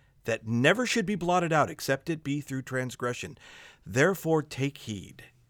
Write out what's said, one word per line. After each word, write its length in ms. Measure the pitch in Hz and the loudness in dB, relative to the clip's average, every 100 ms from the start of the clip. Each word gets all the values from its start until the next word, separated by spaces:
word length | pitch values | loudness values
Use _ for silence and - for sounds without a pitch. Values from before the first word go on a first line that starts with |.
| _ _ | _ _
that 240 | - 113 113 | -4 -4 0
never 380 | 117 143 208 240 | 4 4 4 2
should 220 | 226 185 | 0 0
be 80 | 202 | -2
blotted 360 | 175 180 170 | 2 2 4
out, 180 | 160 139 | 2 2
except 400 | 156 - 135 - | -2 -2 -2 -2
it 140 | 156 | -6
be 160 | 139 143 | -4 -6
through 220 | - 135 | -4 -8
transgression. 760 | 131 127 127 117 123 123 92 135 - - - - - | -4 -4 -4 -4 -6 -4 -10 -14 -20 -20 -20 -20 -4
Therefore 580 | 110 170 190 160 160 | 2 4 2 2 2
take 340 | 147 - 139 - | 0 -4 -4 -4
heed 460 | - 101 - - - _ | -10 -10 -10 -20 -20 _